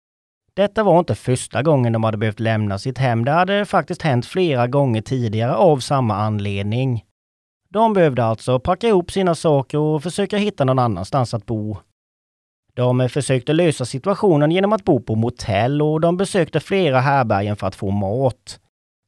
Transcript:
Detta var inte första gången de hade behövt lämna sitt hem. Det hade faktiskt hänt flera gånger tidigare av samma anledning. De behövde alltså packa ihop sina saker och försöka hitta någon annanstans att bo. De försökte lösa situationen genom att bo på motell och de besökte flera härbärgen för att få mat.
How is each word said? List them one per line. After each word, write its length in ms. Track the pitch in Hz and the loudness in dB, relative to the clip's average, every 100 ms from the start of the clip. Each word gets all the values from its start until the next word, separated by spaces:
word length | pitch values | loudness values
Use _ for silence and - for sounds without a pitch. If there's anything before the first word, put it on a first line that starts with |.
| _ _ _ _ _ | _ _ _ _ _
Detta 300 | - 202 220 | -2 -2 0
var 160 | 208 165 | 4 4
inte 160 | - 110 | 2 -2
första 480 | - 127 - - | -2 -4 -4 -4
gången 300 | 147 143 120 | 2 2 2
de 100 | 113 | 0
hade 140 | 110 107 | 0 0
behövt 220 | 110 - | -2 -2
lämna 380 | 110 110 107 98 | -2 0 -2 -4
sitt 200 | 131 127 | -6 -2
hem. 280 | 131 113 117 | 0 0 0
Det 60 | |
hade 340 | 160 185 202 202 | 0 0 0 0
faktiskt 360 | 190 147 175 | -2 -2 -4
hänt 240 | 165 120 120 | -2 -2 -2
flera 420 | 185 180 127 123 | -2 0 0 0
gånger 340 | 143 139 110 | 0 0 0
tidigare 540 | - 135 117 107 117 170 | -2 -4 -2 -2 -2 2
av 240 | 185 143 | 2 2
samma 360 | - 139 117 101 | 0 0 0 0
anledning. 920 | 107 104 101 98 101 117 131 117 - _ _ _ _ _ _ | -2 -2 -4 -4 -4 -2 -2 -4 -8 _ _ _ _ _ _
De 240 | 202 226 | 0 2
behövde 320 | 196 160 123 113 | 4 2 2 0
alltså 340 | 113 - 127 | -2 -2 -2
packa 280 | 175 185 233 | 0 -2 2
ihop 240 | 196 170 | 2 0
sina 240 | 190 185 160 | -2 0 0
saker 420 | 165 143 131 147 | 2 2 0 -2
och 260 | 151 156 | 0 -2
försöka 340 | 170 185 202 208 | -4 -4 -2 -2
hitta 260 | 208 - | -2 0
någon 160 | 131 131 | 0 2
annanstans 540 | 123 90 95 143 123 | 0 -2 -4 -2 -2
att 120 | 117 - | -4 -6
bo. 320 | 110 107 101 - _ _ _ _ _ _ _ _ | -6 -6 -10 -14 _ _ _ _ _ _ _ _
De 360 | - 123 127 123 | -2 0 2 0
försökte 440 | 151 - 131 - | -2 0 -2 0
lösa 320 | 156 175 - 123 | 2 2 0 -4
situationen 640 | 135 190 196 214 147 147 | -6 -4 0 2 4 4
genom 220 | 180 196 | 2 2
att 120 | 220 - | 0 2
bo 160 | 131 | 0
på 140 | - 110 | 0 -2
motell 680 | 113 - - 98 120 143 | -2 -4 -2 0 0 0
och 200 | 151 156 | 0 0
de 160 | 170 180 | 0 0
besökte 420 | 196 202 156 156 | 0 0 0 -2
flera 400 | - 196 170 127 | -2 0 2 2
härbärgen 560 | 135 139 117 101 104 104 | 2 2 2 0 0 -2
för 120 | 98 | -6
att 80 | - | -4
få 160 | 98 | -4
mat. 680 | 101 98 117 135 - - - _ _ _ _ | -2 -2 0 -2 -2 -14 -20 _ _ _ _